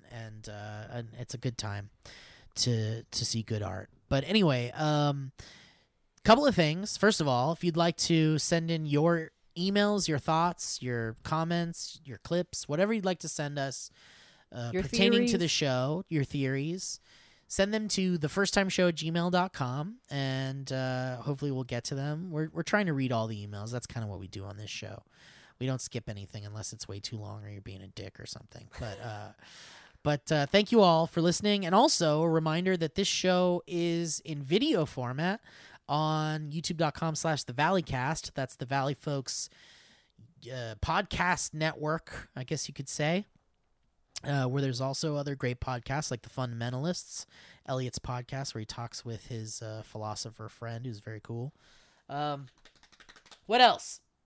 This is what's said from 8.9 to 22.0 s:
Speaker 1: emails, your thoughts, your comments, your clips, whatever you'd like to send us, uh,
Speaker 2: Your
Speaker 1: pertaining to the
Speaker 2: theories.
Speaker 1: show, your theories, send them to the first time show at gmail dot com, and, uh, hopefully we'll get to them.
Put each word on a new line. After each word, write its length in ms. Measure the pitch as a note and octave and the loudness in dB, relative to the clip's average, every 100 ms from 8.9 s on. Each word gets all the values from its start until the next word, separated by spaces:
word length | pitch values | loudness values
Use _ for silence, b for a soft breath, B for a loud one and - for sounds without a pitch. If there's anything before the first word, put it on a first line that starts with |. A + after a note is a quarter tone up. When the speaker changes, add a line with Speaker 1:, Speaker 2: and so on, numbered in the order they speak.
| C#3+ E3 E3+ D#3+ _ _ - | 4 4 4 -2 _ _ -4
Speaker 1:
emails, 480 | F#3 G3+ G#3 G#3 E3 | 2 4 4 4 2
your 100 | D3 | 0
thoughts, 640 | - D#3+ F3 E3+ - - | 2 2 2 0 -6 -6
your 340 | B2 A#2+ A2+ A2+ | -4 -2 -4 -6
comments, 800 | - D#3 E3 E3+ E3+ E3+ - - | -4 -2 0 0 -2 -4 -10 -12
your 140 | - A2+ | -16 -12
clips, 500 | - F3 F3 - - | -2 -2 0 -4 -2
whatever 240 | D3+ G3+ | 2 2
you'd 120 | A3+ | 2
like 160 | F#3 F3+ | 0 -2
to 80 | D#3+ | -4
send 300 | - D3 C#3+ | -4 -4 -4
us, 320 | C3+ - - b b b b b b | -4 -6 -12 b b b b b b
uh, 180 | B2 A#2+ | -8 -4
Speaker 2:
Your 100 | F#3 | -2
Speaker 1:
pertaining 440 | E3+ A#3 G3 A#3 A#3+ | 0 4 6 6 6
to 60 | |
the 60 | G3 | 4
Speaker 2:
theories. 120 | E3 | 2
Speaker 1:
show, 540 | - C#3+ B2+ C3 E3 - | 2 2 2 0 -2 -2
your 160 | D#3 | 0
theories, 760 | C3+ C#3+ C3+ C3+ D3+ F#3 - - b b b b - | 0 0 0 0 -2 -4 -6 -8 b b b b -4
send 280 | - G3+ | 0 2
them 140 | A3 G#3+ | 0 0
to 280 | - F#3 F3 | 2 2 2
the 100 | D3 | 0
first 260 | - G3 | 0 2
time 140 | G#3 F#3+ | 4 4
show 200 | - F3+ | 4 4
at 60 | |
gmail 360 | D#3 D#3+ E3+ F3 | 2 -2 0 2
dot 200 | F3+ F#3 | 2 2
com, 440 | - B2+ C3 E3+ A#3+ - | -2 -4 -4 -6 -10 -8
and, 640 | C#3+ C3+ C3 C3+ C3+ C3 | -4 -2 -2 -4 -6 -4
uh, 440 | C3 C3 B2+ B2+ B2 | -2 -2 -2 -4 -4
hopefully 340 | C3 C#3 D3 | -4 -2 -2
we'll 140 | C3 | -2
get 200 | B2 A#2+ | -4 -4
to 100 | - | -4
them. 360 | C#3 | -4